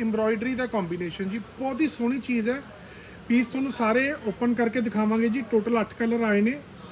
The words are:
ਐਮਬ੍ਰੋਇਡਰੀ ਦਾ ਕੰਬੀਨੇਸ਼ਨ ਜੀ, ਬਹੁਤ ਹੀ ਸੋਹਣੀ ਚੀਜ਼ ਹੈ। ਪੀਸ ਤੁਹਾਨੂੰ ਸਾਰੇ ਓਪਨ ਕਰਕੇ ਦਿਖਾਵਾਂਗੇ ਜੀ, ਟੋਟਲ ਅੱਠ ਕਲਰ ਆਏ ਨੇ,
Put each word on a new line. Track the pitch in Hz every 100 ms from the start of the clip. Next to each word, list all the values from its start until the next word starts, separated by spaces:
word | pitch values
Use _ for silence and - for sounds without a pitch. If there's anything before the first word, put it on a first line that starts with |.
ਐਮਬ੍ਰੋਇਡਰੀ | 226 214 220 220 247
ਦਾ | 254 247
ਕੰਬੀਨੇਸ਼ਨ | 220 170 175 175 160 190
ਜੀ, | 220
ਬਹੁਤ | - - 269 254
ਹੀ | 302
ਸੋਹਣੀ | - 233 262
ਚੀਜ਼ | - 240 214
ਹੈ। | 277 - - - - - - -
ਪੀਸ | 240 240
ਤੁਹਾਨੂੰ | 262 269
ਸਾਰੇ | - 220 240 277 302 220
ਓਪਨ | - 240
ਕਰਕੇ | 233 226 247
ਦਿਖਾਵਾਂਗੇ | 220 208 214 226 233
ਜੀ, | 254 233
ਟੋਟਲ | 220 214 233
ਅੱਠ | 208 -
ਕਲਰ | 226 233
ਆਏ | 226 202
ਨੇ, | 220 285 - - -